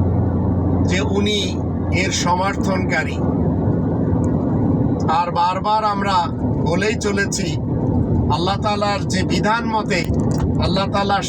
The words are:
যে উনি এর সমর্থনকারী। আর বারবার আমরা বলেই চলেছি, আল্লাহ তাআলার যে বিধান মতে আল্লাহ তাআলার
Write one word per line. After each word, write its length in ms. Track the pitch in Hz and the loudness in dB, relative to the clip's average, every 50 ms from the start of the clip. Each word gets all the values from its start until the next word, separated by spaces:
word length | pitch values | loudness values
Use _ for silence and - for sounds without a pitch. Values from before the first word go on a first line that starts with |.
| - - - - - - - - - - - - - - - - - 180 | 2 2 2 0 0 0 0 0 0 0 0 0 0 0 2 2 2 2
যে 100 | 180 190 208 - 196 202 | 0 0 0 0 0 0
উনি 220 | 208 208 208 202 196 185 - - - - - - - - - 175 | 0 0 0 0 -2 -2 -2 -4 -4 -4 -4 -2 -2 0 0 0
এর 100 | 185 190 175 - - | 0 0 -2 -2 0
সমর্থনকারী। 960 | 180 180 180 190 196 196 - - 196 190 185 190 - 165 160 156 - - - - - - - - - - - - - - - - - - - - - - - - - - - - - - - - - - - - - - - - - 254 269 | 0 0 0 0 -2 -2 0 0 0 0 0 0 0 0 -2 -2 -2 -2 -2 0 0 0 2 2 2 0 0 0 0 0 0 0 0 0 0 0 0 0 0 2 0 0 0 0 0 0 0 2 2 2 2 0 0 0 -2 0 0 0 0
আর 80 | 285 262 - 170 | 0 0 0 0
বারবার 440 | 175 175 185 185 175 208 214 220 214 208 202 | 0 0 0 -2 0 0 0 2 2 0 0
আমরা 240 | 202 202 202 190 180 170 - - - - - - - - 156 | 0 0 0 2 0 0 0 -2 -2 -2 -2 0 0 0 2
বলেই 280 | 165 180 196 214 226 - - | 2 2 2 0 0 0 0
চলেছি, 420 | 208 202 202 202 190 - - 190 170 151 - - - - - - - - - - - - - - - - | 0 0 0 0 0 -2 -2 -2 -2 -2 -2 -2 -2 -2 0 0 2 2 2 2 2 2 2 2 2 0
আল্লাহ 220 | 156 170 185 196 - - | 0 0 0 -2 0 0
তাআলার 360 | 214 208 202 208 202 202 196 190 - - | -2 0 0 0 0 0 -2 -2 -2 0
যে 80 | 190 - - | 0 0 0
বিধান 320 | - 185 - 208 220 233 233 226 220 | 0 2 2 2 0 0 0 -2 -2
মতে 260 | 214 208 - 202 175 - - - - - - - - - - - - 156 | -2 -2 0 -2 -2 0 0 0 0 0 0 0 0 0 0 0 0 0
আল্লাহ 220 | 156 180 190 196 - - | 2 0 0 0 0 0
তাআলার 300 | 202 202 196 202 190 180 | 0 0 0 0 0 0